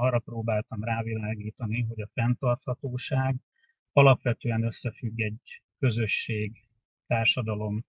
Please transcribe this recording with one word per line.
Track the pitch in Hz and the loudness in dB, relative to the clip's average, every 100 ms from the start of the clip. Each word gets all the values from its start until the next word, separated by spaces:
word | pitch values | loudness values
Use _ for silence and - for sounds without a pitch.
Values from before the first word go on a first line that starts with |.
arra | 127 120 | 2 2
próbáltam | - 117 113 107 - 104 | -2 -4 0 0 -2 -4
rávilágítani, | 113 113 113 110 107 107 104 - 110 120 | -2 -2 -2 -4 -4 -4 -8 -6 -4 -2
hogy | 113 110 | -4 -6
a | 104 | -6
fenntarthatóság | - 120 123 127 120 - 120 135 127 - 135 131 131 - _ _ _ _ | -2 0 2 0 0 -4 -6 -6 -8 -2 -2 0 -4 -8 _ _ _ _
alapvetően | - 139 127 123 - 120 113 | 6 8 6 2 -2 0 0
összefügg | 113 - 117 - 117 113 | -2 -4 -8 -6 -6 -4
egy | 107 107 - - _ _ | -4 -6 -14 -20 _ _
közösség | 127 110 110 - - 107 104 107 _ _ _ _ _ | 0 2 -2 -2 -4 -4 -4 -8 _ _ _ _ _
társadalom | 117 113 - 110 104 107 104 | 0 2 0 -2 -2 -2 -4